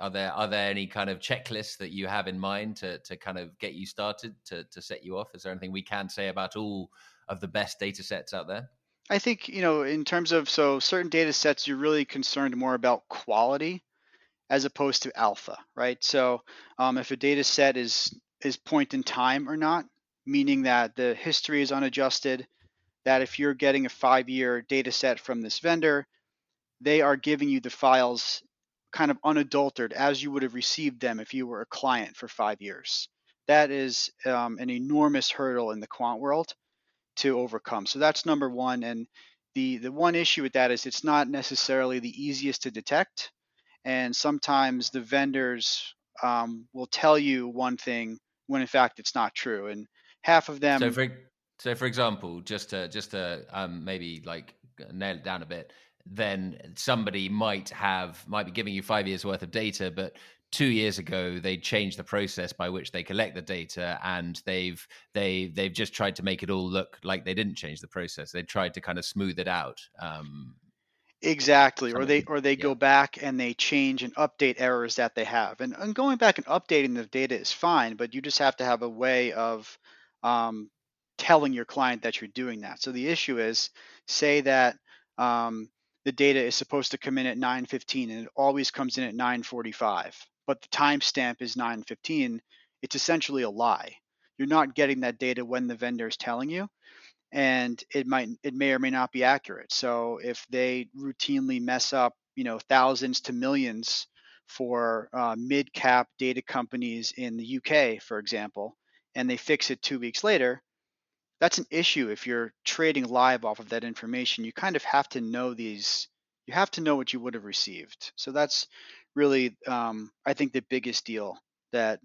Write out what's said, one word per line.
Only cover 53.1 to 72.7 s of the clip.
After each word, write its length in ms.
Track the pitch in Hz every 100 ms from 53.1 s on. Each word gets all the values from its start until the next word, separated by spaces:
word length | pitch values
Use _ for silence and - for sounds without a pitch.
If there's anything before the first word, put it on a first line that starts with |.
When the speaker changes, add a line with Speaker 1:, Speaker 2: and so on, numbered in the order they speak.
Speaker 1:
to, 340 | 98 87 82 -
um, 320 | 98 92 85
maybe, 380 | 87 95 85 80
like, 300 | 85 85 - _ _ - 53
nail 260 | 92 98 85
it 60 |
down 200 | 90 90
a 40 | 80
bit, 240 | 85 78 - _ _ 90
then 500 | 98 104 95 95 - 82 87
somebody 520 | - 120 104 98 95
might 400 | 104 110 98 95
have, 580 | - 101 92 87 82 -
might 200 | 104 92
be 60 |
giving 200 | 90 104
you 100 | 95
five 240 | - 107 98
years 160 | 92
worth 200 | 101 95
of 80 | 85
data, 400 | 113 110 98 95
but 220 | 85 95 - - _ -
two 160 | - 139
years 320 | 110 107 98
ago, 400 | 82 92 90 87
they 180 | 95 92
changed 420 | - 107 101 95
the 60 |
process 480 | - 104 98 - 87
by 160 | - 90
which 240 | 90 64
they 100 | 90
collect 320 | 87 101 104
the 60 | 92
data, 580 | 82 90 80 90 87 85
and 400 | 92 90 87 82
they've, 420 | - 92 90 85 - - _
they, 360 | 104 98 92 92
they've 180 | 80 95
just 220 | 87 107
tried 200 | - 101
to 80 | -
make 200 | 95 92
it 80 | 90
all 180 | 95 92
look 300 | 95 - -
like 200 | 95 95
they 80 | 92
didn't 220 | 95 104
change 260 | 76 76 78
the 80 | 82
process. 440 | 92 87 - 73
They 100 | 87
tried 320 | 82 104 92
to 60 | 92
kind 160 | 92 87
of 80 | -
smooth 320 | 98 95 87
it 100 | 90
out. 320 | 87 67 - - -
Um, 580 | 85 78 73 71 65 - _ _ _ _ _ -
Speaker 2:
Exactly, 720 | - 151 135 143 139 - 127
or 100 | 120
they, 140 | 135 147
Speaker 1:
something, 160 | 135
Speaker 2:
or 60 | 147
they 80 | 139
Speaker 1:
yeah. 120 | 135
Speaker 2:
go 100 | 143